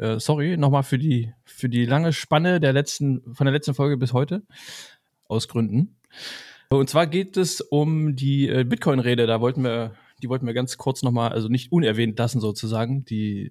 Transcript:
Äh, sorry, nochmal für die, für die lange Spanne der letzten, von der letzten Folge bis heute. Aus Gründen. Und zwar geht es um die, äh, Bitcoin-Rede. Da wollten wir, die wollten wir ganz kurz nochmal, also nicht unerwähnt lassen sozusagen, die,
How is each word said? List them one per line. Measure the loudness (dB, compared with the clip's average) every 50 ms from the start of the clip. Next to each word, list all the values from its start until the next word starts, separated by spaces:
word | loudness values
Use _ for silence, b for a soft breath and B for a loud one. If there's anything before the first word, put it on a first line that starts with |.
Äh, | -4 -2 -2 -2
sorry, | 0 0 0 0 2 -2 0 2
nochmal | 2 4 4 2 2
für | 0 0 0
die, | 2 2 0 0 0 -4 -8 _ _
für | -20 -12 -6 -4 -2
die | 0 2 2
lange | 2 2 2 2 2
Spanne | 0 -2 -2 0 2 2 4 4 2 4
der | 4 4 2
letzten, | 2 0 -2 -4 -2 0 0 0 -2 -4 -8 -4
von | 0 0
der | 2 2
letzten | 0 0 -2 -2
Folge | 0 0 0 2
bis | 0 0 0
heute. | 0 0 0 0 -2 -6 -6 B B B B B B B B B B B B B B _ _ -4
Aus | -4 -4 -4 -2
Gründen. | -2 -2 -2 0 2 0 0 0 _ _ _ B B B B B B B B B B B B B
Und | 2 2 2 2
zwar | 2 2 2 2
geht | 0 -2 -4 -2 0
es | 0 0 0 -2 -6
um | -6 0 0 2 2 2 2 0 0 0 -2
die, | 0 0 0 2 2 2 2
äh, | 2 2 2
Bitcoin-Rede. | 2 0 0 2 2 2 2 2 2 2 2 2
Da | 2 2 2
wollten | 0 0 0 0 -2
wir, | 0 0 -2 -4 -6 -8 b b b b b
die | -8 -6
wollten | -4 -4 -4
wir | -4 -2
ganz | -2 -4 -4 -6 -6
kurz | -4 -6 -4 -2
nochmal, | 0 0 0 2 0 0
also | -2 -2 -2 0
nicht | -2 -2 -2 0
unerwähnt | 2 2 4 2 2 2 0 0 0 0
lassen | -2 0 0 -2
sozusagen, | -2 -2 -4 -4 -4 -4 -2 -2 -2 -2 -2 -4 -4
die, | -4 -4 -4 -4 -4 -4 -6 -8 -10